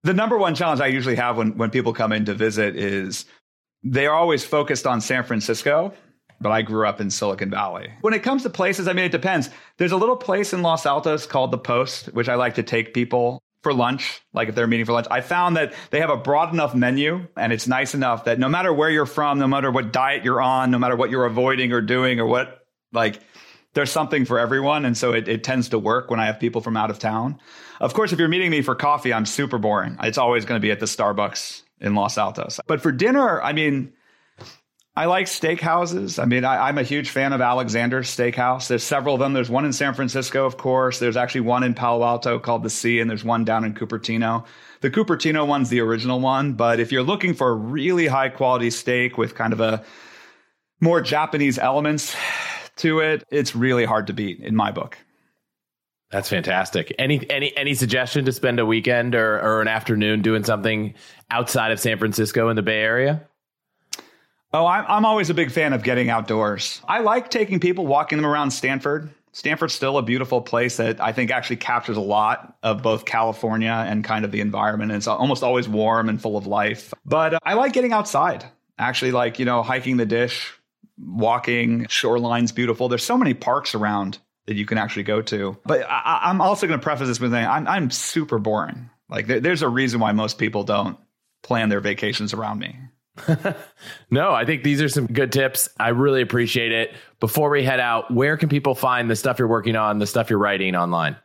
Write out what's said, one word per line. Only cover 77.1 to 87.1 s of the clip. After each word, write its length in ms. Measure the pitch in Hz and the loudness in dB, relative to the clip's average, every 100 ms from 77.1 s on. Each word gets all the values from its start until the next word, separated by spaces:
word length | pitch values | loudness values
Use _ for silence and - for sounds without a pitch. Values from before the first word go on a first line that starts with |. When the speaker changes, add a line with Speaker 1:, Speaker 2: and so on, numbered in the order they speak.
| 156 160 | 0 2
Speaker 1:
uh, 60 | 160 | 0
I 120 | - 208 | 0 0
like 180 | 269 | 2
getting 180 | 247 247 | 2 2
outside, 540 | 220 208 139 156 - - _ _ - | 0 0 0 0 -2 -10 _ _ -6
actually, 320 | 123 127 127 | -4 0 0
like, 260 | 123 120 117 | 2 0 0
you 60 | |
know, 200 | 123 123 | 0 0
hiking 340 | 113 131 127 127 | 0 -2 0 0
the 80 | 110 | 2
Dish, 480 | 117 120 - - - _ _ _ - | 0 0 -4 -10 -14 _ _ _ -20
walking, 880 | - 98 110 120 120 120 120 117 117 | -10 -2 2 2 0 0 2 0 -2
shoreline's 640 | - 117 120 120 120 117 | -2 0 0 0 0 0
beautiful. 340 | 120 120 110 123 | 0 -2 0 0
There's 160 | 120 | -2
so 140 | - 247 | 0 2
many 160 | 220 | 2
parks 420 | - - 135 139 110 | 0 0 -2 -2 -2
around 420 | 104 104 98 101 _ _ - | 0 -2 -4 -8 _ _ -8
that 100 | 104 | -6
you 100 | 107 | -2
can 120 | 110 | -2
actually 260 | 101 104 | -2 -4
go 180 | 98 107 | -2 -2
to. 340 | 110 104 98 - - | -2 -4 -4 -8 -2
But 160 | 160 | -2
I, 200 | - 139 - | 0 -2 0
I, 240 | 160 147 | 0 2
I'm 100 | 190 | 2
also 280 | 175 202 185 | 2 2 0
gonna 140 | 151 | -2
preface 280 | 156 143 | -2 -2
this 100 | 135 | -2